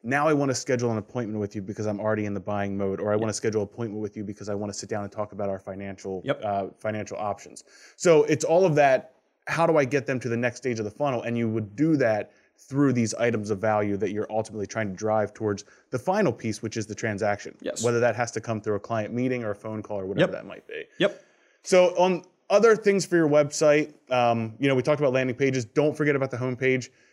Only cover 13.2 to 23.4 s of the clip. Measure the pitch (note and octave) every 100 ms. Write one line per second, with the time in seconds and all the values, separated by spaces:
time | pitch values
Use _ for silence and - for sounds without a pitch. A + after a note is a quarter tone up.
13.2 | A#2+ A2+ G#2 G2 A2 G#2+ G#2 G2 G2+ G#2
14.2 | - A2 G#2+ G#2 G2 A2+ G#2 F#2 G#2+ A2
15.2 | G#2 - G#2+ G2+ - _ _ B2 F#3 G3+
16.2 | E3 A2+ A2+ G2+ A2+ A2+ G#2 G#2 A2+ G2
17.2 | G#2 G2+ - - - - A#2+ A#2 A#2+ A2
18.2 | A#2+ A2+ A#2+ A2 G#2+ G2+ - A2+ G#2 A#2+
19.2 | B2+ B2+ A2 G2+ A2+ G#2+ G2 G2+ F#2+ G2+
20.2 | F3 - - - - D#2 - - G#3+ -
21.2 | _ _ _ _ - F3+ F3+ F3 F#3 F3
22.2 | - _ - G3+ A3+ G#3+ G#3 G3 D3+ F3
23.2 | D#3 D3+